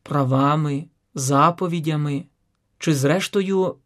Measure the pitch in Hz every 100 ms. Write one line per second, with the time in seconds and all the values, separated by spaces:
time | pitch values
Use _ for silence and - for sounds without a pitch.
0 | - 143 131 135 139 151 151 143 165 _
1 | _ 147 131 139 156 175 185 170 156 151
2 | 147 139 - _ _ _ _ _ - 143
3 | 139 175 190 208 190 190 147 -